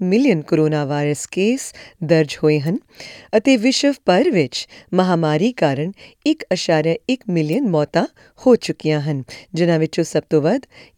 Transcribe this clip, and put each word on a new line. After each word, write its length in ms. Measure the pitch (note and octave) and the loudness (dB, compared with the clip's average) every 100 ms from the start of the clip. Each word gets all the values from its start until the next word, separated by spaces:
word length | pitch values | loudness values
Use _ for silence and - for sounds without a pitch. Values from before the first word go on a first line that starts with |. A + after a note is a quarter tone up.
ਮਿਲੀਅਨ 380 | F3+ G#3+ C#4+ E3 | 0 2 2 0
ਕੋਰੋਨਾ 420 | C#3 D#3 D#3 D3+ | 0 0 2 0
ਵਾਇਰਸ 420 | C#3 D3 D3 D3 - | -2 -2 -2 -4 -6
ਕੇਸ 460 | F3+ G#3 C4 - - - - | -2 0 -2 -6 -18 -20 -8
ਦਰਜ 320 | D3+ D#3+ D3 - | 0 2 0 0
ਹੋਏ 160 | D#3 D3+ | 0 2
ਹਨ 180 | D3 A3+ _ - - - - A3 | -2 -6 _ -20 -20 -20 -2 0
ਅਤੇ 200 | C#4 B3+ | 2 2
ਵਿਸ਼ਵ 380 | A#3+ - C#4+ C#4 - | 2 2 0 0 0
ਭਰ 240 | F#3 E4+ | 2 2
ਵਿੱਚ 360 | G3+ C3 - - - - | 0 -2 -4 -14 -18 -4
ਮਹਾਮਾਰੀ 580 | F3+ F#3 E3+ D#3 D3+ A3+ | 0 0 0 0 0 0
ਕਾਰਨ 400 | B3 D3+ C3+ E3 - - _ D4 | 0 -2 -2 -6 -10 -20 _ -4
ਇੱਕ 180 | D#4 - | -4 -4
ਅਸ਼ਾਰੀਆ 400 | F3+ - D#3+ D#3+ E3 - | -4 0 0 0 -2 -4
ਇੱਕ 140 | B3+ G#3 | -4 -2
ਮਿਲੀਅਨ 380 | E3+ D3+ G#3+ B3 | -2 0 -2 0
ਮੌਤਾਂ 380 | D#3 D3 E3 A#3+ _ - - C4 | 0 0 -2 -4 _ -20 -2 2
ਹੋ 100 | A#3 | 2
ਚੁੱਕੀਆਂ 440 | - - D#3 D3+ | 2 -4 -2 -2
ਹਨ, 220 | D3 C#3 - - - | -2 -6 -8 -18 -10
ਜਿਨ੍ਹਾਂ 240 | D#3+ E3+ E3 | -2 0 2
ਵਿੱਚੋਂ 260 | D#3 - | 0 -2
ਸਭ 180 | D#3+ D#3 - | -2 -2 0
ਤੋਂ 120 | D#3 | 0
ਵੱਧ, 240 | D3+ C4 - - - | 2 -2 -6 -20 -16